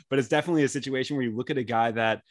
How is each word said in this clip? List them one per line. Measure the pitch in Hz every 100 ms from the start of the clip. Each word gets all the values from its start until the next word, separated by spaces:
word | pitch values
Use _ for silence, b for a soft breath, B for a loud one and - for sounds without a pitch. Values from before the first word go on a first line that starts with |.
| -
but | 135
it's | 123
definitely | 151 156 165
a | 135
situation | 143 135 131 127 143
where | 123
you | 110
look | 123
at | 143
a |
guy | 117 113 117
that | 113 113 107 B